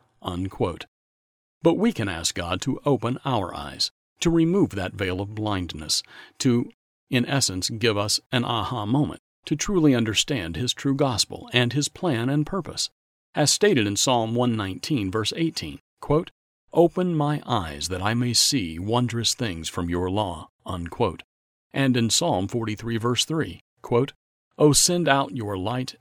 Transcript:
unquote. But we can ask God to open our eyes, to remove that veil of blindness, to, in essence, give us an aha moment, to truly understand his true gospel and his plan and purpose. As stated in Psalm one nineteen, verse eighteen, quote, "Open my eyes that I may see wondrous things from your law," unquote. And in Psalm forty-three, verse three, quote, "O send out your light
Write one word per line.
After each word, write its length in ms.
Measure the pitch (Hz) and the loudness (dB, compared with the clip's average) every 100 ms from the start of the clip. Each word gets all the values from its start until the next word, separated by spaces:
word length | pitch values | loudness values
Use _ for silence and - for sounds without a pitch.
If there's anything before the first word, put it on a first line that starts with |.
| _ _ | _ _
unquote. 640 | 90 90 95 - 101 80 - _ _ _ _ _ _ _ | -8 -4 -4 -2 -2 -4 -14 _ _ _ _ _ _ _
But 120 | 170 | 2
we 180 | 170 233 | 4 2
can 160 | - 101 | 0 -4
ask 260 | 82 85 | -4 -4
God 280 | - 85 95 | -4 -4 -2
to 180 | 131 - 143 | -2 -2 0
open 340 | 127 117 127 143 | 0 0 -4 -2
our 280 | 117 87 | -2 -2
eyes, 380 | - 73 - - _ _ - | -6 -10 -6 -6 _ _ -2
to 80 | 170 | 2
remove 400 | 165 165 196 139 | 4 4 4 2
that 240 | 98 92 | 0 -6
veil 260 | 101 95 92 | -4 -2 -2
of 160 | 101 107 | -4 -4
blindness, 680 | 107 98 87 78 76 - - - - - | -2 -2 -4 -8 -4 -4 -4 -20 -20 0
to, 320 | 131 120 - - _ _ - | 2 4 0 -8 _ _ -2
in 160 | 127 120 | -2 0
essence, 440 | 139 - 92 - | 0 0 -2 -4
give 280 | 110 117 101 | 0 0 2
us 240 | 107 - - | 0 -2 -2
an 140 | 127 120 | -2 0
aha 400 | 117 98 120 104 | -2 -4 -4 0
moment, 340 | 135 107 - _ _ - | 2 2 -4 _ _ -6
to 100 | 151 | -4
truly 380 | - 190 151 | 0 4 6
understand 640 | 123 110 101 - 131 85 82 | 6 2 0 -2 -2 -4 -4
his 180 | 123 | -4
true 220 | - 139 135 | -2 0 2
gospel 540 | 139 110 - - - | 0 0 -2 -4 -2
and 220 | 123 120 | 2 2
his 160 | 135 143 | 0 -2
plan 400 | - 180 117 123 | -2 -2 0 0
and 160 | 147 147 | 0 0
purpose. 440 | 196 - - - _ _ _ _ | -4 -6 -6 -8 _ _ _ _
As 180 | - 147 | 0 2
stated 340 | - 208 147 101 | 4 4 4 2
in 120 | 101 | 2
Psalm 360 | - 120 113 | 2 2 2
one 220 | 120 123 110 | 2 2 2
nineteen, 560 | 95 92 - 143 95 | -2 -6 -2 0 0
verse 220 | 107 107 - | -2 -2 -2
eighteen, 440 | 165 - 156 139 _ - | -2 -2 -10 -12 _ -12
quote, 320 | - 151 - _ _ _ - | 0 0 0 _ _ _ -2
"Open 420 | 156 170 - 180 160 | 4 4 4 0 0
my 260 | 147 151 - | 0 -2 -2
eyes 420 | 117 82 71 78 | -2 -2 -6 -6
that 140 | 92 | -2
I 120 | 101 | 0
may 200 | 117 123 | 0 0
see 440 | 113 - 135 85 82 | 2 2 2 -2 -6
wondrous 560 | 101 120 120 117 107 | 0 0 2 0 -2
things 360 | - 117 82 78 | -2 -4 -6 -6
from 200 | - 87 | -4 -2
your 200 | 87 92 | 0 0
law," 400 | 101 101 80 - _ - | 0 -2 -4 -12 _ -10
unquote. 580 | 92 85 - 107 - - _ _ _ _ | -8 -8 -2 -4 -4 -18 _ _ _ _
And 220 | 139 135 123 | -2 2 2
in 140 | 113 | 2
Psalm 400 | - 175 98 98 | 2 0 -2 -2
forty-three, 480 | 120 110 104 113 117 | -4 -4 -6 -4 -2
verse 260 | 117 117 | 0 0
three, 380 | - 156 - - _ _ | -2 -2 -4 -8 _ _
quote, 320 | - 120 143 - _ _ _ - | 0 0 0 -6 _ _ _ 4
"O 140 | 151 | 6
send 360 | 139 - 175 147 | 6 4 2 2
out 280 | 139 135 131 | 2 2 -4
your 220 | 104 95 | -4 -2
light 380 | 92 127 123 - | -2 -4 -6 -10